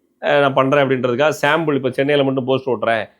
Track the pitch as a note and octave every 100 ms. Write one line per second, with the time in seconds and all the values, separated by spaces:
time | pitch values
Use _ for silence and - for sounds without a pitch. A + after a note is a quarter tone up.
0 | _ _ E3 D3 C#3 C3+ C3+ D3 C3+ C3
1 | B2 A#2+ D3+ C#3 C#3+ D#3 D#3 C#3 B2+ A2+
2 | C#3 D3 C#3 C3+ B2+ C3 C3 A2+ A2 A2+
3 | G2